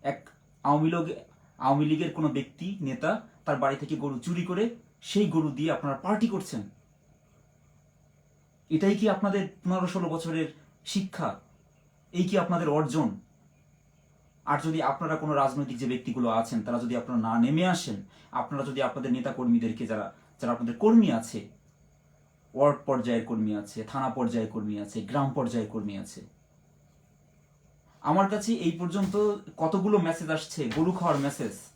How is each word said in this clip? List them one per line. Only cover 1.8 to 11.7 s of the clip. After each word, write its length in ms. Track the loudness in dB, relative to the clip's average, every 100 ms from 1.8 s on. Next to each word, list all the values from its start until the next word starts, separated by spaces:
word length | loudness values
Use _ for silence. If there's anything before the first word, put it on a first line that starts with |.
লীগের 280 | 4 2 0
কোনো 160 | 0 -2
ব্যক্তি, 500 | 0 -6 -8 -10 -6
নেতা 480 | -6 -4 -2 -2 -6 -14
তার 120 | -4 0
বাড়ি 200 | 0 -2
থেকে 200 | -6 -6
গরু 220 | -4 -6
চুরি 260 | -6 -4
করে 320 | -4 -2 -2 -4 -20 _
সেই 300 | -4 0 2
গরু 180 | 2 0
দিয়ে 240 | -2 -2
আপনারা 240 | -2 -2 -4
পার্টি 320 | -2 0 0
করছেন। 420 | -2 -6 -10 -10 -16 _ _ _ _ _ _ _ _ _ _ _ _ _ _ _ _ _ _ _
এটাই 260 | 2 4 4
কি 120 | 2
আপনাদের 400 | 2 2 0 -2 -4
পনেরো 220 | -2 0 0
ষোলো 220 | -2 -2
বছরের 460 | -2 -4 -2 -4 -6 -20 _
শিক্ষা? 560 | -4 -4 -4 -4 -6 -6 _ _ _